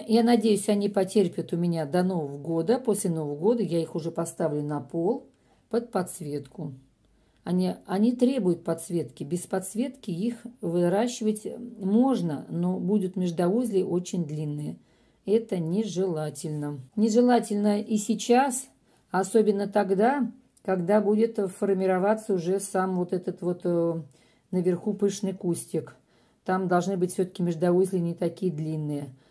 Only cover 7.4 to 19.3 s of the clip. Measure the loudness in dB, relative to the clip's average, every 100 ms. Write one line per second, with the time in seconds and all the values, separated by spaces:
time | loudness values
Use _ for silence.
7.4 | -2 0 0 -4 -4 2 2 4 2 2
8.4 | 0 0 -2 -4 -2 -4 -4 -8 -6 -6
9.4 | -4 -4 -4 -4 -6 -6 -8 -4 -4 -6
10.4 | -14 -8 -2 2 2 2 0 -2 -2 -2
11.4 | -6 -10 -12 -6 2 4 4 2 0 -4
12.4 | -6 -2 0 0 0 0 0 -2 -2 0
13.4 | 2 2 2 0 0 -2 -2 -4 -4 -4
14.4 | -6 -6 -8 -10 _ _ _ _ 0 0
15.4 | 0 -4 -2 -2 -2 -2 -2 -2 -4 -6
16.4 | -8 -6 -6 -8 -8 0 2 4 6 4
17.4 | 2 0 2 0 0 -2 0 0 4 4
18.4 | 4 0 -8 _ _ _ _ -2 2